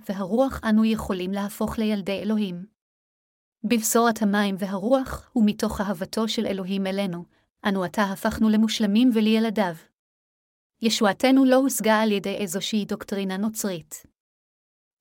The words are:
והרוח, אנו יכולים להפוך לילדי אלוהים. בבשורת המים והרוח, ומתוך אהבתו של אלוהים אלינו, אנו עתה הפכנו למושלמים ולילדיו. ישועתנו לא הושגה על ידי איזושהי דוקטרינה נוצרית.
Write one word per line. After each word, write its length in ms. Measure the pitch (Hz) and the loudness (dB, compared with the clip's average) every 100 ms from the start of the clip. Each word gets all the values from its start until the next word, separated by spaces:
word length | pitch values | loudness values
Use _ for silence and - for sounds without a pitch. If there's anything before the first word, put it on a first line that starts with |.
| - | -6
והרוח, 520 | 190 185 233 269 - 226 | -8 -2 0 0 -2 2
אנו 160 | 214 | 4
יכולים 480 | 220 220 - 190 180 | 4 0 -2 -4 -4
להפוך 460 | 202 202 - 214 226 | -4 -6 -4 -4 -2
לילדי 440 | 214 208 185 190 | -2 -2 -4 -4
אלוהים. 440 | 202 214 202 175 196 _ _ _ _ _ _ _ _ _ | -2 -2 -2 -6 -14 _ _ _ _ _ _ _ _ _
בבשורת 580 | 214 233 220 233 233 220 | -2 0 2 2 2 2
המים 340 | 208 208 202 190 | 0 2 0 -2
והרוח, 720 | 190 196 208 269 262 - - 254 | -4 -4 2 2 0 -8 -4 2
ומתוך 440 | 214 208 214 - | 2 2 -2 -2
אהבתו 480 | 196 170 185 - 220 | -4 -4 -6 -4 -2
של 180 | 233 208 | -2 -4
אלוהים 400 | 190 185 196 190 | -4 -4 -4 -2
אלינו, 380 | 196 196 170 175 _ _ _ 214 | -2 -4 -6 -12 _ _ _ -2
אנו 160 | 190 | -2
עתה 180 | 175 220 | -2 0
הפכנו 460 | 196 190 220 226 220 | -2 -2 -4 2 2
למושלמים 600 | 214 220 - 208 214 254 | 4 2 0 2 4 4
ולילדיו. 600 | 226 214 220 226 208 185 165 _ _ _ _ _ _ _ _ _ _ | 4 2 2 2 0 -2 -4 _ _ _ _ _ _ _ _ _ _
ישועתנו 640 | 226 - 208 190 262 269 | -2 2 2 4 4 6
לא 120 | 262 254 | 6 4
הושגה 440 | 269 - 220 214 | 4 0 2 2
על 120 | 220 | 2
ידי 220 | 202 196 | 0 -2
איזושהי 500 | 196 202 190 - 220 | -4 -4 -4 -2 -2
דוקטרינה 520 | 196 208 - 196 190 190 | -2 -6 -6 -6 -4 -4
נוצרית. 680 | 220 220 208 170 151 - - _ _ _ _ _ _ _ _ _ | -4 -4 -6 -6 -10 -18 -20 _ _ _ _ _ _ _ _ _